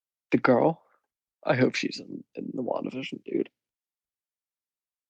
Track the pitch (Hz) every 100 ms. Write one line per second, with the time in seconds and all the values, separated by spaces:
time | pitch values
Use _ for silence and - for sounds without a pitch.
0 | _ _ - 123 - 123 143 170 _ _
1 | _ _ _ _ - 120 131 - - -
2 | - - - - - - 123 - - 127
3 | 135 - - - - _ _ _ _ _
4 | _ _ _ _ _ _ _ _ _ _